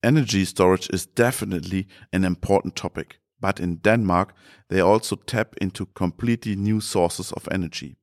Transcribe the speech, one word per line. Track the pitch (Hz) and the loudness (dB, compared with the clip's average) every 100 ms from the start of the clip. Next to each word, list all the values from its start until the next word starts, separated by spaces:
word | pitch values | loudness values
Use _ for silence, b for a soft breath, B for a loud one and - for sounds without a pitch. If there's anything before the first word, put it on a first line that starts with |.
Energy | 117 151 117 98 92 | 4 2 2 0 0
storage | - 92 92 - | 2 4 4 0
is | 92 - | -6 -4
definitely | - 120 123 101 87 90 95 92 B B | 0 0 0 -6 -6 -4 -6 -6 B B
an | 92 | 0
important | 92 87 - 98 90 - | 0 -2 2 2 2 -6
topic, | 87 - - - _ _ | -8 -8 -12 -16 _ _
but | 98 98 | -4 -2
in | 90 82 | -4 0
Denmark, | 107 117 101 87 98 _ b b _ | 2 2 4 2 0 _ b b _
they | 95 | 2
also | 90 110 - - | 4 4 2 -8
tap | - 117 - - | -4 -4 -4 -4
into | 95 - 95 | -6 -4 -12
completely | - 90 - 117 117 107 101 | -4 -4 -2 -2 -2 -2 -4
new | 101 107 | 0 -2
sources | - 101 85 - 90 | 0 0 0 0 -10
of | - - | -10 -6
energy. | 95 85 - 65 - | -4 -4 -8 -14 -18